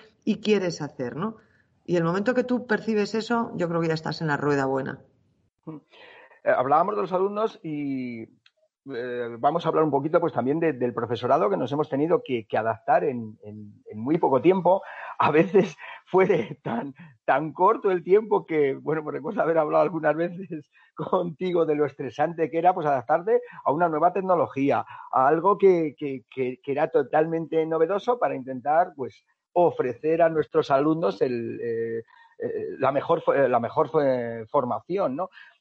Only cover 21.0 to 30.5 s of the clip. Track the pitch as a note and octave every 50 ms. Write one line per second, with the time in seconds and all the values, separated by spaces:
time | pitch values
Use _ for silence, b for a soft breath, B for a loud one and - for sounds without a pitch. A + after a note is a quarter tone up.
21 | D#3 - - F#3 F3 F3 D#3 - F3+ F#3 F3 F3 E3 D#3 D3+ D3 D3 C3+ - -
22 | D3 B2 G#2+ - D3 E3 E3+ E3 E3 D3+ D#3+ E3 E3 F3+ F#3 F#3+ D#3 D3+ C#3+ C3
23 | A#2 - D3+ E3+ F3 G#3 A#3 B3 B3 A#3+ B D#3 B - C3+ D#3 F3 E3 D#3 D3
24 | D#3+ F3+ F3 G3+ F#3+ F#3 F#3 D#3+ C3+ - - C3+ C#3 C#3+ B2+ G#2+ - B B B
25 | B B B C3 C3 C#3 D#3 E3 D#3+ G3 G3+ F#3 G3 G3 F#3 E3+ E3 D3+ B2+ -
26 | D#3 C#3+ C3+ C3 A#2+ _ - C3 C3 B2 B2+ - - - C#3 C#3 D#3 D#3+ - D#3
27 | C#3 A#2+ - D3+ D#3+ E3 E3 E3 E3 C3+ D#3+ D#3+ D#3 D#3+ D#3+ D#3+ E3 E3 G3 G3+
28 | - A#3+ B3 A#3+ - C#3+ C#3 C3+ B2+ C3 C3 B2+ A#2 C#3+ D3+ E3 F3+ F#3+ E3 C#3
29 | B2+ A#2 - _ _ _ _ _ _ _ - F3 F3 D#3+ - - C#3+ B2+ A#2 -
30 | - D3+ E3 E3 E3+ E3 D#3+ D#3 D3 -